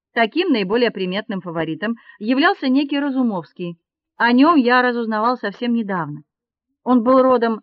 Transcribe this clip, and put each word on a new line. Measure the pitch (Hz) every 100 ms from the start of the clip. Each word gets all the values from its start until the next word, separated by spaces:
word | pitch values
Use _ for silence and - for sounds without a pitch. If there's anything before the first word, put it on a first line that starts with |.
| _
Таким | - 226 302 370
наиболее | 233 185 233 233
приметным | 196 185 196 214 196
фаворитом | 180 165 160 160 214 233 - -
являлся | 208 262 339 381 269
некий | 262 285 285
Разумовский. | 285 262 240 190 151 - 175 170 _ _ _ -
О | 233
нем | 247 302 330
я | 240 254
разузнавал | 247 240 226 214 226 247
совсем | 202 190 240
недавно. | 233 202 185 147 151 - _ _ _ _ _
Он | - 254
был | 226 262
родом | 262 247 226 214